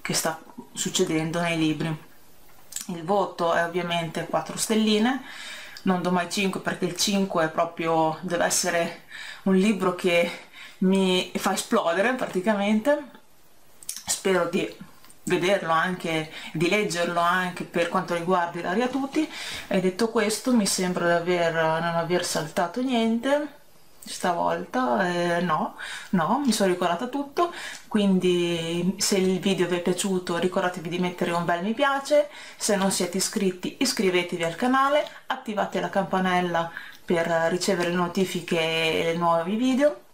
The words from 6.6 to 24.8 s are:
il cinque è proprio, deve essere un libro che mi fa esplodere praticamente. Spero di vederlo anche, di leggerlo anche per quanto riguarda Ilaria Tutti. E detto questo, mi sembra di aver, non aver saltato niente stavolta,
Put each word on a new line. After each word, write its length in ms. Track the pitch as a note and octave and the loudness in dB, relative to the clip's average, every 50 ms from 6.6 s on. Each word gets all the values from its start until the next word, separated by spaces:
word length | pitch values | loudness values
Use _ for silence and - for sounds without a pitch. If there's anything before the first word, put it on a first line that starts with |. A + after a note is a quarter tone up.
| - E3+ E3 - F#3 | -4 -4 -4 -2 -4
il 100 | E3+ E3 | -4 -2
cinque 500 | - - G#3 G3+ G3 G3 F#3+ - F3 D#3+ | -2 -2 0 2 0 0 0 0 0 0
è 40 | D#3 | 0
proprio, 680 | - - E3+ E3+ - - E3 E3 E3 D#3+ D#3+ D#3 D#3 D#3 | 0 -2 -2 -2 -2 -4 -2 0 2 2 2 0 0 -4
deve 240 | - F3+ - - F3 | -6 -4 -2 0 0
essere 580 | F#3 - - - F3+ E3+ E3+ E3 E3+ - - - - - - - - - - - | 0 0 0 0 0 0 0 0 -2 -4 -12 -18 -18 -18 -16 -16 -16 -16 -4 0
un 120 | G3 F#3+ | 2 4
libro 400 | F#3+ F#3+ A3 A3 F#3 F#3 F#3 F3+ | 4 4 4 2 2 0 0 0
che 340 | - - F#3 F3 E3+ F3 E3+ - - - - - - - - - - | 0 0 2 4 4 2 0 -2 -10 -16 -18 -20 -18 -18 -18 -4 0
mi 520 | F#3+ F#3 F#3+ F#3+ F#3+ F#3 F#3 F#3 F3+ - - | 2 4 4 4 4 4 2 2 0 -2 -6
fa 180 | F#3+ - G3+ F#3 | -2 -2 0 -2
esplodere 600 | G3+ - - A#3+ G#3 D#3 E3 E3+ F#3 G3+ A#3+ C4 | -2 -2 0 0 2 2 2 2 2 2 0 0
praticamente. 960 | B3+ - - - F#3 F3+ A3 G#3+ G3 G3+ G#3 A3 G#3+ G#3+ C#4+ D4 D4 C#4+ A#3+ - - - - - - - - - - - - - - - - - - - | -2 -4 -4 -4 -2 0 0 0 2 2 2 2 2 4 2 0 0 -2 -12 -18 -20 -20 -20 -20 -20 -20 -20 -20 -20 -20 -20 -20 -16 -14 -12 -12 -10 -6
Spero 400 | - - - - G3 F#3 F3+ E3+ | -6 -6 -2 0 2 2 2 2
di 440 | E3+ F3 - - - - - - - - - - - - - - | 2 0 -2 -2 -2 -8 -14 -18 -20 -20 -20 -20 -20 -20 -14 -2
vederlo 480 | - F3+ E3+ E3 F#3+ G3+ F#3 E3+ E3 | 0 0 2 4 2 2 2 2 2
anche, 600 | E3 D#3+ E3+ F#3 F3+ F3+ - E3+ D#3+ D#3+ D#3 D#3 - - - - - | 2 2 2 0 -2 -4 -4 -2 -2 -2 -4 -4 -10 -14 -14 -8 -2
di 160 | D#3+ E3+ - | 0 2 2
leggerlo 500 | G3+ G#3+ G#3 E3+ D#3+ F3 F3 F3 F3 E3+ | 2 2 2 0 0 0 0 0 2 2
anche 440 | E3+ E3+ F3+ F#3 F3+ F3+ F3+ - F3+ | 2 4 2 2 0 -2 -4 -8 -10
per 260 | - - F3 E3+ E3+ | -4 0 0 0 2
quanto 240 | - F#3 F3 - F3 | 2 0 0 0 -2
riguarda 460 | E3+ E3 F3+ F#3 F3+ E3+ - - E3+ | -2 2 2 2 2 2 0 -4 -6
Ilaria 280 | E3+ F3 F3+ G#3+ B3 | -4 -2 0 0 0
Tutti. 400 | B3 - C4+ C4+ C#4 - D#4 D#4 - - - - - - - - | 0 0 -2 -4 -2 0 -2 -2 -2 -4 -12 -10 -10 -10 -10 -6
E 120 | - - F#3+ | -2 0 2
detto 300 | F3+ F#3 F#3 - A#3 A3 | 2 0 0 0 -2 0
questo, 440 | - A#3 G#3 G#3 A3 - - B3+ B3 | 2 0 0 0 -2 -2 0 2 4
mi 120 | A#3 G3+ | 4 4
sembra 400 | F#3+ - - F#3 F3+ F3+ F3 F3 | 2 0 0 0 -2 0 0 2
di 80 | E3+ E3+ | 2 2
aver, 400 | E3+ E3 F3+ F3+ F3 E3+ E3 D#3+ | 2 2 2 2 2 2 2 2
non 420 | E3 D#3+ D#3+ D#3+ E3 E3+ E3+ E3+ | 2 2 2 2 0 0 0 0
aver 300 | E3+ E3 D#3+ F3+ F3 F3 | -2 0 0 0 0 0
saltato 560 | - - E3 D#3 D3+ - - F3+ F3+ - B3 | -2 -4 -4 -4 -2 -2 -2 -2 -2 -2 -4
niente 800 | B3+ C4+ B3 A3+ A3+ A3+ A3+ A#3 A#3 C4+ C#4+ D4 D4+ D4 - - - - - - - - - - - | -2 0 0 2 2 2 0 0 2 2 2 2 0 -4 -10 -18 -20 -20 -20 -20 -20 -20 -20 -20 -16
stavolta, 1040 | - - - - F#3 F3 E3+ E3+ E3+ E3+ E3+ F#3 - - B3 | -14 -10 -4 -2 -2 0 2 0 0 0 -2 -4 -4 -2 -2